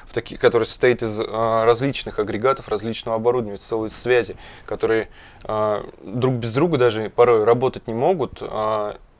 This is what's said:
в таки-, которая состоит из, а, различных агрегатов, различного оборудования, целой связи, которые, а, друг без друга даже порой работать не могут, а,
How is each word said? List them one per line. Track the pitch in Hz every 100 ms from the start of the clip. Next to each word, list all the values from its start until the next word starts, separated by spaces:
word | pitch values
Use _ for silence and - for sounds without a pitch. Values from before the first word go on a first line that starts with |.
| -
в |
таки-, | - - -
которая | 123 113 110
состоит | - 127 120
из, | 113 107
а, | 110 110 113 113 113
различных | 117 139 131 - -
агрегатов, | 104 104 123 135 -
различного | 107 110 110 117 113
оборудования, | 117 127 107 98
целой | - 113 110
связи, | - 120 123 104 90 - -
которые, | - 104 110 113 101 - - -
а, | - 107 107 104 - -
друг | 95 117 127 123
без | 113
друга | 113 175 160
даже | 123 110 104
порой | - 120 113
работать | 107 120 127 - -
не |
могут, | 113 147 185 113 -
а, | - 107 107 107 104 - -